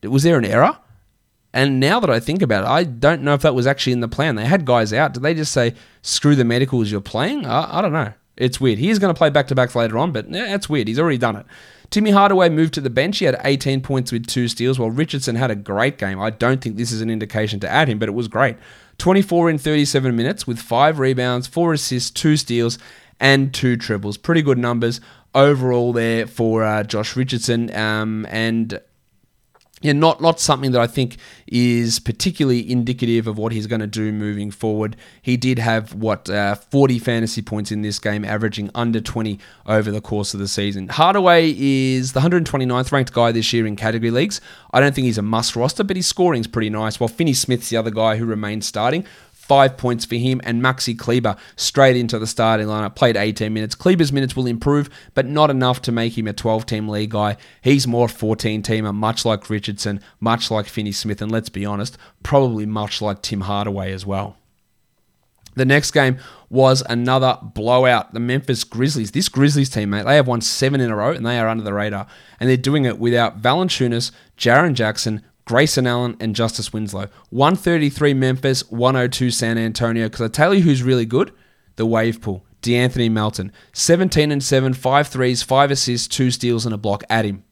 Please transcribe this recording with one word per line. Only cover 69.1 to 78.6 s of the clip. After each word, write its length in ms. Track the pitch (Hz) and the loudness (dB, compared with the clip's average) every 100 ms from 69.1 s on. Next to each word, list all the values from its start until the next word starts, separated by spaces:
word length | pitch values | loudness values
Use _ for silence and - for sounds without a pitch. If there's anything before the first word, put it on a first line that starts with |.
This 160 | 143 - | -4 -2
Grizzlies 420 | 135 143 147 135 | 2 4 4 0
team, 180 | 113 104 | 0 -2
mate, 160 | 101 107 | -2 4
they 100 | 147 | 4
have 120 | 127 | 4
won 140 | 120 | 0
seven 380 | 110 - 135 139 | -2 0 0 2
in 120 | 120 | 0
a 40 | 107 | 0
row, 180 | 110 | -2
and 120 | 151 117 | -2 -4
they 140 | 120 | 0
are 80 | 113 | 0
under 160 | 113 | -2
the 100 | 104 | -4
radar. 320 | 101 104 101 98 - - - | -4 -4 -4 -10 -16 -20 -4
And 80 | 127 | 2
they're 80 | 127 | 2
doing 300 | 131 147 131 | 2 2 0
it 140 | - | 0
without 420 | 117 120 117 95 | 0 2 0 0
Valanciunas, 720 | 117 151 185 - 123 117 - - _ _ | 0 2 0 0 0 0 -6 -10 _ _
Jaren 380 | 120 127 170 123 | 4 4 4 2
Jackson, 480 | 110 110 120 107 - _ - | 0 -2 -4 -4 -8 _ -2
Grayson 420 | 117 151 - 127 | 2 4 2 0
Allen, 280 | 120 123 - | 0 -2 -4
and 160 | 110 107 | -4 -2
Justice 360 | 113 - 107 | -2 -2 -8
Winslow. 380 | 110 107 98 98 - _ | -6 -6 -8 -10 -14 _
One 240 | 117 139 180 | 2 4 4
thirty-three 580 | - 165 147 135 147 | 2 2 2 2 2
Memphis, 560 | 135 131 131 135 127 | 2 2 0 0 -2